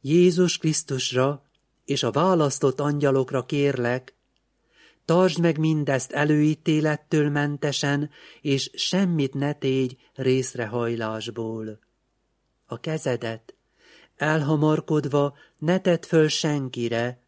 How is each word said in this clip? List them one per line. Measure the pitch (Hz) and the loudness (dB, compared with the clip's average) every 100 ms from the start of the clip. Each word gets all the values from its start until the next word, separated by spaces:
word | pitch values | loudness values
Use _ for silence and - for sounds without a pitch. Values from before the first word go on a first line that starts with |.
Jézus | 135 160 180 170 180 - | 2 6 6 6 2 2
Krisztusra | 160 151 - 135 - 123 131 143 _ _ _ _ | -2 -2 -2 -6 -2 0 0 -2 _ _ _ _
és | - 139 | -6 -2
a | 123 | 0
választott | 110 175 180 147 - 143 127 | 2 2 4 2 2 0 0
angyalokra | 143 147 139 135 127 135 123 | -2 0 2 2 0 -4 -4
kérlek, | 147 143 127 120 123 127 _ _ _ _ _ _ _ _ _ | 0 0 0 -2 -2 -6 _ _ _ _ _ _ _ _ _
tartsd | - 165 185 156 | 0 4 4 4
meg | 170 151 | 0 2
mindezt | 156 156 143 135 - | 2 0 0 -2 -2
előítélettől | - 151 151 151 156 - 156 156 151 _ 160 147 | -2 2 4 2 0 0 0 0 -2 _ 0 0
mentesen, | 147 147 147 151 139 143 143 147 - - - | 0 -2 -2 -4 -2 -2 -2 -4 -10 -20 -12
és | 151 139 - | -4 -2 -4
semmit | - - 185 196 165 139 | -8 -4 0 0 0 -2
ne | 139 143 | -2 -4
tégy | 147 139 131 127 123 _ | -2 -2 0 -2 -6 _
részrehajlásból. | - 131 131 127 120 113 120 117 117 110 110 110 110 113 113 110 104 _ _ _ _ _ _ _ _ _ | -4 0 0 -2 -6 -6 -4 -4 -4 -4 -6 -8 -8 -8 -8 -10 -14 _ _ _ _ _ _ _ _ _
A | 123 | -12
kezedet | - 156 147 120 117 113 _ - _ _ _ - _ _ | -6 -6 -4 -4 -4 -8 _ -20 _ _ _ -20 _ _
elhamarkodva | 151 160 143 156 151 156 - 151 139 143 143 - - _ | 0 0 2 2 2 0 0 -2 0 0 0 -4 -20 _
ne | 156 185 | -2 0
tedd | 190 170 | 2 0
föl | - 165 156 | 2 2 4
senkire | - 160 147 131 123 117 117 120 127 | 2 -2 -2 -4 -4 -4 -2 -4 -6